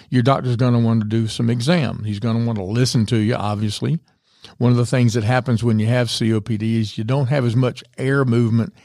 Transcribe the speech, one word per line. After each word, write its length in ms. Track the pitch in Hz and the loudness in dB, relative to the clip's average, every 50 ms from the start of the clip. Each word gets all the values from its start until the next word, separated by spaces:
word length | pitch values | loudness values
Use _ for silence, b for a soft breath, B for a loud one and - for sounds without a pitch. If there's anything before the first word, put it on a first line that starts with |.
| B B | B B
your 120 | 127 127 | 0 2
doctor's 340 | 117 139 135 - 127 127 120 | 2 2 2 2 0 -2 0
gonna 220 | 110 127 123 120 117 | 0 2 2 2 2
want 240 | 117 113 113 113 | 2 2 2 0
to 60 | 107 104 | 0 0
do 180 | 113 113 110 | -2 -2 -2
some 240 | 107 - - 120 117 | -2 -4 -2 -2 0
exam. 540 | 123 120 117 147 180 170 131 98 90 - 107 | 0 0 0 0 0 0 0 -2 -4 -6 -6
He's 160 | 107 101 101 | -6 -6 -4
gonna 240 | 113 117 113 117 117 | -2 -2 -2 -2 -2
want 140 | 117 113 104 | -2 -4 -4
to 60 | 92 | -4
listen 400 | 92 110 120 131 - - 117 107 | -2 0 0 0 2 2 0 2
to 100 | - 123 | 2 2
you, 180 | 110 107 110 123 | 0 2 0 0
obviously. 640 | - 101 104 104 101 107 104 - - 113 123 156 165 _ B B B B B B B B B B B | -2 -2 -4 -4 -2 -4 -4 -4 -4 -2 -2 -2 -4 _ B B B B B B B B B B B
One 120 | 117 123 | 2 2
of 80 | 123 120 | 2 2
the 80 | 120 | 2
things 280 | - 131 127 120 117 107 | 0 2 2 2 2 2
that 100 | 123 104 | 2 0
happens 380 | 110 127 127 107 127 117 104 | 2 0 0 0 0 -2 0
when 160 | 113 120 110 107 | 0 0 0 0
you 80 | 107 | 0
have 240 | 113 123 123 123 117 | 0 0 0 0 -2
C 220 | - - 120 113 | -2 -2 0 0
O 80 | 110 107 | 0 0
P 160 | 104 - 113 | -2 -4 -4
D 240 | 104 110 113 113 113 | -4 -2 -2 0 0
is 160 | 110 101 - | -2 -4 -6
you 80 | - 110 | -6 -4
don't 240 | 107 131 147 135 117 | -2 -2 -2 0 0
have 160 | 147 139 120 | 0 0 0
as 120 | 120 110 | 0 0
much 280 | 127 131 120 - - - _ _ - | 2 0 0 -2 -6 -14 _ _ -6
air 260 | 131 135 139 139 135 | -2 0 2 2 2
movement 500 | 127 113 120 120 110 113 113 110 - - b | 2 2 2 2 2 2 0 0 -2 -6 b